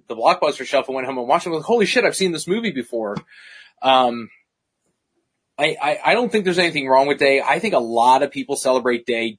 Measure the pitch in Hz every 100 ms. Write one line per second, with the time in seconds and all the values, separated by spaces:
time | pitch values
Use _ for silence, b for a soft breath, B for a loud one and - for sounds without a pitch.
0 | _ 113 131 180 156 131 127 143 - 131
1 | 131 131 120 165 175 160 156 233 190 254
2 | 196 - 190 160 170 208 233 135 113 117
3 | 107 101 B B B B B B 131 131
4 | 123 120 110 b _ _ _ _ _ _
5 | _ _ _ _ _ - 151 156 147 147
6 | 151 208 247 214 185 175 175 156 135 131
7 | 143 139 139 135 131 156 214 151 117 117
8 | 123 131 143 139 131 139 135 127 120 120
9 | 117 117 113